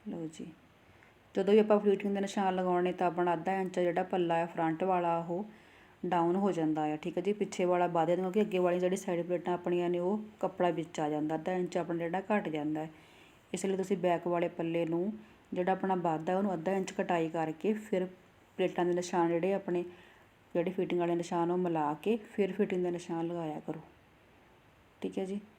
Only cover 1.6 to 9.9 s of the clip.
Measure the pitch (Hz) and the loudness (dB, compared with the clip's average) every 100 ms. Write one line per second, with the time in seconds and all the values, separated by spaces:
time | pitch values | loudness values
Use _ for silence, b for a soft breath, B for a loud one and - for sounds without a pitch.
1.6 | 214 208 208 196 208 196 196 214 190 185 | 6 4 4 2 0 -2 -2 0 0 0
2.6 | 180 180 180 175 180 165 175 165 165 190 | 0 2 0 0 0 2 0 0 0 -2
3.6 | 185 180 175 175 185 185 170 165 170 170 | -2 0 0 0 -2 0 2 0 0 -2
4.6 | 160 160 185 180 170 170 170 175 214 B | -2 0 0 2 2 0 -2 -6 -6 B
5.6 | B B B B 180 175 170 185 202 165 | B B B B -2 2 4 4 2 2
6.6 | 156 156 151 151 180 175 190 208 196 - | 0 2 0 -2 -4 -2 -2 -2 -4 0
7.6 | 180 180 175 170 160 175 180 196 208 185 | 2 4 4 4 2 2 2 0 2 2
8.6 | 180 180 180 202 196 170 170 175 175 175 | 2 4 2 0 0 -2 0 -2 -2 -2
9.6 | 180 175 175 | 0 0 0